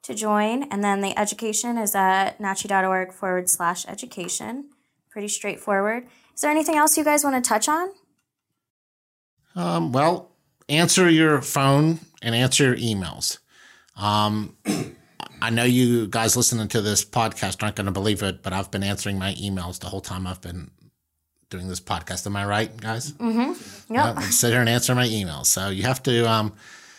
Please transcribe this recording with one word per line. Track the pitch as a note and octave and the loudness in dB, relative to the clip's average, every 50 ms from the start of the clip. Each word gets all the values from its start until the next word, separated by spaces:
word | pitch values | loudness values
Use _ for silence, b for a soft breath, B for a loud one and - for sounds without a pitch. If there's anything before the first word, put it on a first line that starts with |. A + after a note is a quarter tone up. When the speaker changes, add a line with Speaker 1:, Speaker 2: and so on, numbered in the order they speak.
Speaker 1:
to | - - A#3+ | -12 -10 -8
join. | G#3+ G#3+ G#3+ G#3 G#3 G#3 G#3+ A#3 C4 C#4+ | -4 0 2 2 2 2 2 0 -2 -4
And | C#4+ G#3 G3+ G3+ | -4 -4 -2 0
then | G3+ G3 G3 | 0 0 0
the | G3 G3 - | -2 -2 -2
education | - G#3 G#3 - - A#3 A3 G#3+ - - A#3+ A#3+ | -2 -2 -2 -4 -6 -6 -4 -4 -4 -4 -2 -4
is | A#3 G#3+ G3 - | -2 -2 0 2
at | G3 F#3+ F#3+ F#3+ F#3+ G3 F#3 - - | 2 4 4 4 4 2 0 -2 -4
nachi | G#3+ G3 F#3+ - - | -6 -4 -4 -4 -4
dot | - G3 F#3+ F#3 | 0 2 2 2
org | F#3+ F#3+ F#3 F#3 F#3 F#3 | 2 0 0 -2 -4 -8
forward | - - F#3 F3+ F3+ F3+ F3+ | -6 -4 -2 -2 -2 0 -2
slash | - - F3 E3+ F3+ F3+ - | -2 0 0 -2 -2 -2 -8
education. | - - G3+ B3+ B3 - G3+ F3 F3 - - - A3 A#3 C#4 C#4+ C#4+ b b b b b b b _ | -12 -12 -12 -14 -12 -10 -10 -8 -8 -8 -8 -8 -8 -10 -10 -12 -16 b b b b b b b _
Pretty | - G#3+ G3+ | -12 -10 -6
straightforward. | G#3 G#3 - - G3+ - - - - G3+ G3 G3 G#3 A3+ A#3+ A#3+ b b b b b b | -6 -6 -6 -6 -6 -8 -6 -4 -2 0 0 0 0 -2 -4 -8 b b b b b b
Is | - | -4
there | - D4 | 0 2
anything | D4+ D#4 D4+ E4 D#4+ | 2 2 2 2 4
else | D4+ D4+ D#4 - | 4 4 4 4
you | D#4+ D4+ | 2 2
guys | D4+ D4 D4 D4 | 2 2 2 2
wanna | C#4+ C4 B3+ | 2 0 0
touch | B3 - A3+ A3 G#3+ - | 0 0 0 0 2 0
on? | D4+ E4 F4+ G4 F#4+ _ _ _ _ _ _ _ _ _ _ _ _ _ _ _ _ _ _ _ _ _ _ _ _ _ _ _ _ _ _ _ _ | 0 0 -2 -4 -8 _ _ _ _ _ _ _ _ _ _ _ _ _ _ _ _ _ _ _ _ _ _ _ _ _ _ _ _ _ _ _ _
Speaker 2:
Um, | F#3 F3 F3 E3+ E3+ E3 D3+ | -6 -4 -2 -2 -2 -2 0
well, | A#2+ C3+ D3 E3 E3+ - - _ _ _ _ _ _ _ _ | 2 4 4 4 2 0 -6 _ _ _ _ _ _ _ _
answer | - C#3+ D#3 A#3 - - F#3 F#3 | 0 2 2 4 4 6 6 6
your | F3 E3 D#3 D#3+ D#3+ D3+ C3+ C3 | 6 8 6 6 6 4 2 0
phone | - - D3 C#3 C3+ C#3 C#3+ D3+ D#3+ E3 D#3+ - _ _ _ - | -2 0 2 4 6 6 6 6 4 2 0 -6 _ _ _ -4
and | A#2 A#2 | 0 2
answer | A#2 B2+ B2+ B2+ - C#3+ | 2 2 4 4 4 4
your | B2+ - | 4 4
emails. | - A#2 A#2 G#2+ G2 F2+ D#2+ - - - - - - _ b b b b b b b b b b | 2 0 -2 0 -2 -4 -6 -8 -6 -6 -6 -6 -6 _ b b b b b b b b b b
Um, | G#2 G#2 G#2 G#2 G#2+ G#2+ G#2 G#2+ G#2+ G#2+ - - _ _ | -4 0 2 2 2 2 2 0 -2 -4 -8 -14 _ _
<clears throat> | G#2 - - - - - _ _ _ _ _ - - - - | -4 -4 -4 -4 -8 -12 _ _ _ _ _ -14 -14 -8 -6
I | - A2+ | -4 0
know | A2+ A#2+ A#2+ | 0 2 4
you | B2 B2 B2+ B2+ A#2+ A#2+ A#2 A2+ | 4 4 6 4 4 4 2 0
guys | G2 - A2+ A2+ A2 - | 0 -2 0 0 2 2
listening | B2 B2 - A#2+ A2+ A2 G#2 | 2 2 0 0 0 -4 0
to | - A#2 | 0 0
this | G2+ G#2+ G2+ - - | 0 2 0 0 -2
podcast | - - A#2+ A2+ A2 - - - F#2+ F#2 - | -2 0 0 0 0 -2 -4 -6 -6 -4 -4
aren't | G#2+ G#2+ - | -4 -4 -4
gonna | - G2+ G2 | -4 -4 -4
believe | F2+ G2 G2 A2 G#2 G2+ G#2 | -4 0 0 0 0 0 -2
it, | F#2+ F2+ - | -4 -4 -6
but | - G2 F2+ | -8 -6 -4
I've | G2 G2 - | -4 -6 -4
been | - G2 G2 | -6 -4 -2
answering | G2 G2+ - - G2+ G2 F#2+ | -2 -4 -4 -4 -4 -4 -4
my | F#2 G2 F#2+ | -4 -4 -6
emails | - G2+ G2+ F#2+ F#2 F2 F2+ F2+ - | -6 -6 -6 -6 -6 -6 -8 -10 -10
the | - | -10
whole | F#2+ G2+ F#2+ | -10 -10 -10
time | - - F#2 F#2 F#2 | -8 -8 -8 -8 -6
I've | F#2 F2+ - | -8 -8 -10
been | - F2+ F2 F2+ D#2 - _ _ _ _ _ _ _ _ _ _ _ _ _ _ _ _ | -12 -14 -12 -12 -14 -16 _ _ _ _ _ _ _ _ _ _ _ _ _ _ _ _
doing | - F2+ F2+ | -12 -10 -8
this | F#2+ F2+ F2+ | -8 -8 -10
podcast. | - - G2+ E2+ - - F#2 F2+ - | -6 -6 -8 -6 -6 -8 -10 -8 -6
Am | G#2 G2+ | -6 -4
I | G2+ G2+ | -4 -2
right, | G2+ G2+ G#2+ A2+ A2 - | 0 0 0 -2 -2 -6
guys? | - - A2 A2+ A#2+ C3+ D3 - | -12 -8 -8 -6 -6 -8 -10 -10
Speaker 1:
Mm-hmm. | - A#3 A3+ A3 A#3 B3 D4+ F4+ - - - - - - _ A3 | -6 -4 -2 0 0 0 -2 -4 -8 -12 -18 -20 -20 -12 _ 0
Yep. | B3 D4+ | 0 0
Speaker 2:
Yeah, | - A2 | 0 0
I | - - G2 | -4 -2 0
sit | - - B2 A#2 | 0 2 2 4
here | A#2+ B2 | 4 4
and | A#2+ A2+ | 4 4
answer | A#2 B2 - - B2+ | 2 2 2 2 2
my | B2 B2 | 2 2
emails. | A#2 A2 G#2+ G2 F2 D2+ C#2 C2 | 0 0 -2 -4 -4 -6 -2 -2
So | - - F#2 F#2+ G2+ | 0 0 0 -2 -4
you | G2 F#2+ G2+ | -4 -2 0
have | B2 C3 B2+ - | -2 -2 0 0
to, | C3+ A#2+ A#2 A#2 A2+ | 2 2 4 4 4
um, | A2+ A2 G#2+ G#2+ - B B B B B B B B | 4 2 2 0 -4 B B B B B B B B